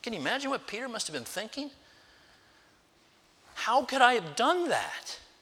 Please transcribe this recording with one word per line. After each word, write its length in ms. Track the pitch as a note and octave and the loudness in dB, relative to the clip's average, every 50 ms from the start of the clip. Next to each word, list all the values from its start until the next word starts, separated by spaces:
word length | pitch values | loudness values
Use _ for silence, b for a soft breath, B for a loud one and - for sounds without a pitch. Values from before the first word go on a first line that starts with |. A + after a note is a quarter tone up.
Can 100 | - A#3+ | -6 -6
you 80 | A3+ F3 | -6 -4
imagine 300 | C3 D3+ A#3 C4+ C#4 C4+ | -2 -2 -2 -2 -2 -2
what 160 | C#4 - - | -4 -4 -4
Peter 220 | - - G#3 B3+ C4+ | -8 -8 -8 -8 -8
must 180 | A3+ G#3+ - | -6 -6 -6
have 80 | - D#3 | -6 -6
been 100 | C3 A#2 | -8 -8
thinking? 460 | - - F3+ G#3+ A3 - C#4 C#4+ C#4 - - b b b b b b b b b b b b b b b b b b b b _ _ _ _ _ _ _ _ _ _ _ _ _ - - | -6 -8 -8 -8 -8 -8 -8 -10 -10 -12 -18 b b b b b b b b b b b b b b b b b b b b _ _ _ _ _ _ _ _ _ _ _ _ _ -16 -8
"How 280 | - - G#3+ A#3 C4 B3 | -4 0 4 4 2 2
could 180 | - B3+ C4+ | 2 6 6
I 120 | B3 A#3+ B3+ | 8 8 8
have 220 | A3+ F3 D#3 D3 | 4 -2 -4 0
done 320 | - A3+ C#4+ F4 F4+ F4 D4 | 2 4 4 4 2 2 2
that? 500 | F3+ A2+ F#2 D2+ - - - - - - - - - _ | 0 0 0 -2 -8 -10 -10 -12 -12 -12 -14 -20 -20 _